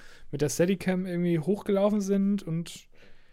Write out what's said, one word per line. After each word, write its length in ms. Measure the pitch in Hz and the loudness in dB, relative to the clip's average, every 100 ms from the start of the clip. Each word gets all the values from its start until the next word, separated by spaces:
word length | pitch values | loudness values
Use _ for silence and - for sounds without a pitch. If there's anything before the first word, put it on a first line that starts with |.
| - - - | -18 -18 -8
mit 80 | 139 | -2
der 80 | 147 | 0
Steadicam 560 | - 175 196 - 185 185 | 2 2 2 0 -2 0
irgendwie 320 | 175 175 170 | 0 2 2
hochgelaufen 640 | 151 202 - 196 208 214 | 2 -2 0 2 4 2
sind 420 | 190 196 196 202 | 2 2 2 0
und, 460 | - 165 170 - - - - - - | -2 -6 -6 -12 -20 -20 -20 -20 -20